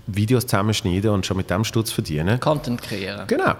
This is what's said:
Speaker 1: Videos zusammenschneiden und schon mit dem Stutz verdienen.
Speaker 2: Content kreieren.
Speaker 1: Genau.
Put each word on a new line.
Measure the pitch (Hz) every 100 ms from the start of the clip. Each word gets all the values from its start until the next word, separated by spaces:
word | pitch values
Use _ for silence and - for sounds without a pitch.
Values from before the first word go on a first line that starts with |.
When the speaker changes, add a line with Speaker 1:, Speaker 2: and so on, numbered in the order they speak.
| -
Speaker 1:
Videos | 98 110 123 110
zusammenschneiden | 104 107 104 95 90 110
und | 104 -
schon | 95
mit | 92
dem | 90
Stutz | 110 113 110
verdienen. | - 107 76 85 123
Speaker 2:
Content | 151 147 131 120
kreieren. | - 98 95 101 98
Speaker 1:
Genau. | 285 381